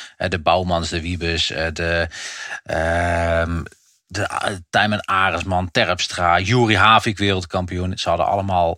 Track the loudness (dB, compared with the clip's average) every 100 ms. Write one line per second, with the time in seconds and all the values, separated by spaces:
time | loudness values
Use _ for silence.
0 | -16 -6 -4 0 2 2 2 0 -2 -4
1 | -4 -4 -2 -2 -2 -2 -4 -2 -2 0
2 | -2 -6 -12 -12 -12 -12 -6 -2 0 0
3 | 0 0 0 0 0 -4 -8 -14 _ _
4 | _ -6 -6 -4 -4 -6 -2 0 2 0
5 | -2 0 2 0 -2 -2 0 0 0 0
6 | -4 0 2 4 4 4 4 6 6 6
7 | 4 0 0 0 -2 -4 -4 -4 -4 -4
8 | -2 0 2 0 0 2 0